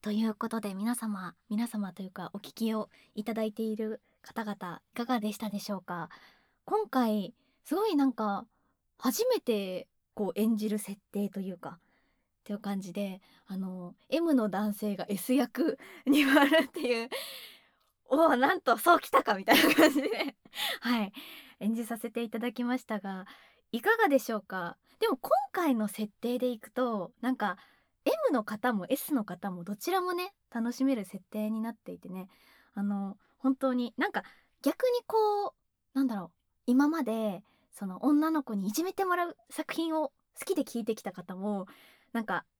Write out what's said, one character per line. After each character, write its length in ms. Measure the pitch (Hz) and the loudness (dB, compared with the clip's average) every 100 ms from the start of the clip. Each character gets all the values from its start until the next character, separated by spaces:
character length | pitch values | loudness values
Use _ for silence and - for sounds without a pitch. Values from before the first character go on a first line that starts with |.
と 100 | 214 | -2
い 140 | 208 226 | 0 0
う 80 | |
こ 160 | 214 226 | -2 -4
と 120 | 226 | -4
で、 120 | 214 | -4
皆 220 | 190 214 240 | -4 -2 -2
様、 400 | 220 196 180 _ _ | -4 -6 -8 _ _
皆 200 | 208 233 | -2 -2
様 260 | 214 196 | -4 -6
と 80 | 175 | -8
い 60 | 185 | -12
う 20 | |
か、 220 | - 180 | -10 -10
お 60 | 196 | -10
聞 160 | - - | -14 -4
き 180 | 226 | -2
を 160 | 220 - _ _ | -2 -6 _ _
い 100 | - | -8
た 120 | 214 220 | -6 -2
だ 80 | |
い 80 | 220 | -4
て 100 | 214 | -2
い 140 | 226 220 | -4 -4
る 260 | 220 220 _ _ | -6 -8 _ _
方 220 | - - 214 | -12 -8 -8
々、 360 | 202 180 165 _ | -8 -10 -12 _
い 40 | - | -8
か 80 | 240 | -2
が 140 | 247 | -2
で 120 | 214 | -2
し 60 | 208 | -4
た 140 | 214 | -6
で 80 | 196 | -6
し 120 | - | -6
ょ 60 | 196 | -8
う 40 | |
か？ 260 | - 175 160 - - _ _ _ - | -6 -8 -8 -14 -20 _ _ _ -2
今 240 | 415 427 | -2 2
回、 460 | 262 233 214 190 - _ _ - | 2 2 0 -4 -12 _ _ -4
す 100 | 330 | 0
ご 100 | 440 | 2
い 100 | 302 | 4
な 100 | 269 | 2
ん 80 | |
か、 340 | 233 214 202 - _ _ _ _ _ | 2 -2 -2 -6 _ _ _ _ _
初 280 | 247 262 494 | -2 2 2
め 160 | 427 | 2
て、 460 | - 208 190 185 - _ _ - | 2 -2 -2 -6 -10 _ _ -4
こ 180 | 196 180 | -4 2
う、 40 | |
演 180 | 220 214 | 2 2
じ 120 | 208 | 0
る 100 | 208 | -2
設 200 | 208 202 _ | -4 -12 _
定 180 | 202 202 | -4 -4
と 100 | 196 | -4
い 120 | 190 | -8
う 80 | 175 | -8
か、 180 | 143 - _ _ _ _ _ _ | -12 -14 _ _ _ _ _ _
っ 40 | - | -10
て 80 | |
い 20 | 202 | -8
う 40 | |
感 220 | 202 196 | -4 -6
じ 100 | 185 | -6
で、 300 | 196 196 190 _ _ _ | -6 -6 -8 _ _ _
あ 120 | 190 | -6
の、 360 | 190 185 175 - _ | -6 -8 -12 -16 _
M 240 | 320 339 | 0 4
の 160 | 262 214 | 4 4
男 240 | 190 214 | 0 -2
性 220 | 208 214 196 | -2 -4 -4
が 100 | - | -4
S 280 | 196 - 262 | -4 2 2
役 420 | 240 - 320 - - - - | 2 0 -2 -2 -12 -6 2
に 180 | 285 277 | 4 6
回 240 | 285 285 | 6 8
る 140 | 320 - | 4 2
っ 40 | |
て 100 | 349 | -4
い 240 | 262 233 233 | -2 -2 -4
う、 40 | 539 - - - - _ _ _ _ _ | -8 -10 -14 -18 -20 _ _ _ _ _
「お 160 | 285 320 | 4 6
お、 100 | 247 | 6
な 180 | 262 370 | 4 2
ん 40 | |
と、 160 | - 220 | 2 4
そ 180 | 339 349 | 6 6
う 40 | |
き 120 | - | 6
た 100 | - | 2
か」 140 | - 196 | 2 0
み 80 | 190 | 6
た 80 | |
い 100 | 294 | 8
な 120 | 311 302 | 8 8
感 160 | 311 | 6
じ 100 | 277 | 6
で、 340 | 302 453 302 - - - | -2 -2 -4 -6 -18 -6
<laughs> 240 | 740 587 | -6 -4
は 220 | 240 240 | 0 0
い、 100 | 196 - - - - _ | 0 -6 -18 -20 -20 _
演 160 | 202 226 | -2 -2
じ 100 | 226 | -4
さ 140 | 233 | -6
せ 100 | 233 | -6
て 140 | 233 | -6
い 80 | 233 | -4
た 80 | 226 | -4
だ 120 | 240 | -4
き 120 | - | -2
ま 120 | 240 254 | -2 -2
し 80 | - | -2
た 120 | 214 | -6
が、 280 | 196 190 185 - - _ _ | -6 -10 -12 -20 -20 _ _
い 120 | 240 | -2
か 120 | 392 440 | 2 4
が 100 | 415 | 6
で 100 | 269 | 4
し 160 | - | 2
ょ 40 | 220 | -6
う 40 | |
か？ 360 | - 190 175 - _ _ | -4 -6 -6 -10 _ _
で 80 | 453 | 0
も、 100 | 320 | 0
今 120 | - 719 807 | 2 0 2
回 240 | - 330 233 | 0 2 2
の 120 | 208 | 0
設 240 | - 214 _ | -4 -8 _
定 180 | 233 247 | -4 -2
で 80 | 254 | -2
い 100 | 226 | -4
く 140 | - | -8
と、 420 | - 254 214 175 _ | -4 -2 -2 -6 _
な 120 | - | -4
ん 20 | 262 | -2
か、 240 | 202 180 - _ _ _ - | -2 -4 -14 _ _ _ -2
M 260 | 640 539 | 0 2
の 120 | 269 | 2
方 300 | 214 214 254 | 0 -4 -2
も 120 | 214 175 | -2 -2
S 240 | 269 - | -4 0
の 120 | 285 214 | -2 -2
方 260 | 180 202 | -8 -8
も 120 | 180 | -8
ど 120 | 175 202 | -8 -6
ち 160 | 339 | 0
ら 100 | 381 | 0
も 120 | 359 | 0
ね、 200 | 349 359 _ _ | -4 -6 _ _
楽 220 | 233 233 | -4 -4
し 120 | 240 269 | 0 0
め 100 | 247 | 0
る 100 | 190 | -4
設 180 | 190 _ | -12 _
定 240 | 214 214 | -6 -4
に 120 | 220 | -4
な 100 | 226 | -6
っ 40 | 220 | -8
て 160 | - | -14
い 80 | 175 | -14
て 100 | 185 | -12
ね、 180 | 185 185 _ _ _ _ | -14 -14 _ _ _ _
あ 80 | - | -4
の、 360 | 202 202 196 - _ _ | -2 -2 -4 -10 _ _
本 180 | 262 262 | 0 2
当 180 | 269 | 0
に、 200 | 247 240 - | 0 -4 -2
な 100 | 381 | -2
ん 40 | |
か、 120 | 208 - - _ _ | -2 -8 -20 _ _
逆 220 | 277 - | -2 2
に 200 | 508 480 - | 0 0 0
こ 420 | 440 427 415 403 | 2 4 2 -4
う、 60 | _ _ _ _ | _ _ _ _
な 100 | 269 269 | -2 0
ん 20 | |
だ 80 | 208 | -2
ろ 100 | 170 | -8
う、 60 | _ _ _ - | _ _ _ 2
今 220 | 247 294 | 6 6
ま 160 | 330 | 4
で、 400 | 247 220 214 175 _ _ _ | -2 0 -2 -4 _ _ _
そ 140 | - 196 | -10 -8
の、 180 | 185 | 0
女 280 | 262 294 311 | 4 4 4
の 100 | 320 | 0
子 140 | 262 208 | 0 -2
に 120 | 190 | -2
い 40 | |
じ 120 | 214 | -2
め 100 | 359 | -4
て 120 | - 381 | -2 0
も 100 | 349 | 2
ら 120 | 349 | 0
う 100 | - _ | -6 _
作 240 | - 311 | -8 -6
品 220 | - 330 311 | -2 0 0
を 180 | 311 _ _ - | -2 _ _ -14
好 60 | - | -2
き 100 | 359 | -2
で 80 | |
聞 160 | 269 233 | -2 -4
い 60 | 214 | -4
て 100 | 214 | -4
き 60 | |
た 100 | 202 | -6
方 240 | 180 175 185 | -10 -12 -6
も、 320 | 196 202 185 - - _ _ | -4 -4 -6 -14 -20 _ _
な 80 | 233 | -6
ん 40 | 220 | -2
か 200 | 254 - | -4 -4